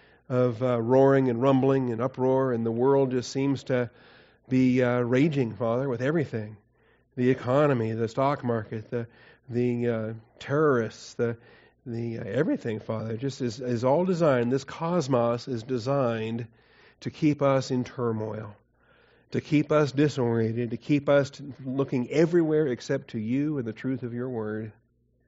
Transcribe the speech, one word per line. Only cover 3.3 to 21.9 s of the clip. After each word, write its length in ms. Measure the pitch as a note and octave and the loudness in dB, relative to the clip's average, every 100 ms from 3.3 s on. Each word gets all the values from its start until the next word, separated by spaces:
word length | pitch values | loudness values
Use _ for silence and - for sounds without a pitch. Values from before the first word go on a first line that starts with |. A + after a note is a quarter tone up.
seems 340 | C3+ C#3 C3+ - | -2 0 -2 -2
to 240 | B2+ A#2 - - - _ _ - | -2 -2 -8 -20 -20 _ _ -2
be, 340 | B2+ B2+ B2+ | 2 4 4
uh, 200 | B2 B2 | 2 2
raging, 520 | A#2+ B2+ D#3+ C#3+ A#2 | 2 2 2 2 -2
Father, 360 | G#2 A#2 A#2+ C#3 | -2 -2 -2 -2
with 120 | A#2 | -2
everything. 540 | B2+ E3 C3+ A2+ G#2+ G#2+ _ _ _ _ _ - | -2 0 -2 -6 -10 -14 _ _ _ _ _ 0
The 140 | B2+ | 2
economy, 600 | B2+ A#2+ C3+ D3+ B2 A2 | 2 2 2 4 2 0
the 160 | A2+ A2 | -2 -4
stock 360 | - C3+ C#3+ | 0 0 0
market, 460 | B2 A#2 G#2 A2 - | -2 -4 -4 -10 -8
the, 160 | A#2+ A2+ - - _ - | -8 -8 -14 -20 _ -6
the, 380 | A#2 B2 A#2+ A#2+ | -2 0 0 -2
uh, 260 | A2+ A2 A2+ - _ | -2 -4 -10 -16 _
terrorists, 720 | - D3 D3+ B2 A2 - - - | -4 0 2 2 0 -8 -16 -4
the, 220 | A#2 A#2 - - _ _ B2+ | -4 -4 -14 -20 _ _ -10
the, 340 | A#2 A#2 A2+ | -8 -6 -8
uh, 40 | |
everything, 560 | G#2+ A#2 F#3 C#4+ A#2+ G#2+ | -4 -2 0 -2 -2 -6
Father, 380 | - A2 A2 A2+ | -4 -6 -6 -6
just 240 | C3+ C3+ | -6 -4
is, 180 | B2 A2 | -6 -4
is 240 | B2+ A#2+ | -4 0
all 220 | B2+ D3+ F#3 | 2 2 2
designed. 460 | E3 D#3+ B2 A#2+ | 2 2 4 2
This 120 | C3+ | -2
cosmos 840 | - - E3 F3 C3+ B2 A#2 A#2+ - | -4 -8 -2 -2 2 2 2 0 -4
is 140 | A#2+ | -8
designed 840 | A2+ B2+ A#2 C#3 A#2+ A2+ A2 A#2 A#2 _ _ _ - _ | -4 -4 -2 0 0 -2 -4 -6 -8 _ _ _ -20 _
to 100 | - | -12
keep 300 | - D3+ C#3+ | 0 0 2
us 280 | C#3 C3+ B2+ | 2 2 0
in 140 | B2+ | -2
turmoil, 720 | A#2+ - A#2+ A2 A2 G#2+ G#2+ - _ _ _ _ _ _ _ | -4 -4 -4 -2 -6 -8 -12 -18 _ _ _ _ _ _ _
to 100 | B2 | -6
keep 300 | - C#3+ D3+ | 0 0 2
us 200 | D3+ C#3+ | 2 2
disoriented, 800 | C3+ D3 C#3 A#2+ A#2 A2 A2+ A#2+ | 2 0 0 0 0 0 -2 -4
to 60 | A#2 | -6
keep 320 | - C#3+ C#3+ | -2 0 4
us 220 | C#3+ C#3 | 2 2
t-, 120 | - C#3+ B2+ C3 | -6 -16 -12 -6
looking 440 | C3+ C3+ | -4 -2